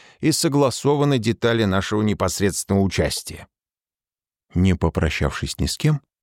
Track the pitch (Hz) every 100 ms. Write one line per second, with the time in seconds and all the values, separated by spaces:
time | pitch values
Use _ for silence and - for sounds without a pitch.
0 | - _ 147 151 165 139 135 - 135 147
1 | 143 131 110 107 117 113 104 95 - 107
2 | 107 98 95 - 98 - - 98 98 -
3 | 78 - - - - _ _ _ _ _
4 | _ _ _ _ _ 87 95 87 82 -
5 | 82 - 73 - 71 - 69 - 151 147
6 | - _